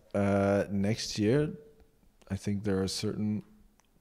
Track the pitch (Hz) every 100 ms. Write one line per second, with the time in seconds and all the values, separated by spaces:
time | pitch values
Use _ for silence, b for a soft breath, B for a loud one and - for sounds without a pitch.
0 | _ 101 101 98 98 101 - 98 98 113
1 | - - 104 139 151 - - - _ _
2 | _ _ - 98 - 101 104 95 95 -
3 | 107 - 107 107 - - - _ _ _